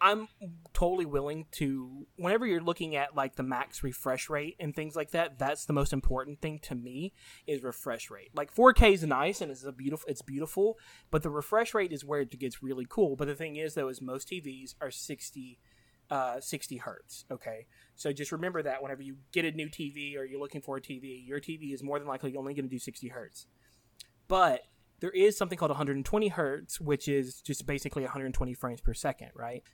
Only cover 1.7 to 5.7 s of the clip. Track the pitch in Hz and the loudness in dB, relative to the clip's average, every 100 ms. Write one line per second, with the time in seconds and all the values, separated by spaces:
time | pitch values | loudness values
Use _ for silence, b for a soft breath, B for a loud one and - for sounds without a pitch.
1.7 | 135 127 135 - - 175 220 240 175 170 | -2 -6 -12 -16 -4 2 2 4 2 2
2.7 | 170 165 147 143 147 135 - 131 123 135 | 0 -2 0 0 0 -2 0 -2 0 -2
3.7 | - 139 123 135 131 - 151 151 - 160 | -4 -4 -2 -2 -2 0 -2 -2 -4 -6
4.7 | 147 156 147 147 170 165 127 135 151 - | -4 -4 -4 -2 0 0 0 -2 -2 0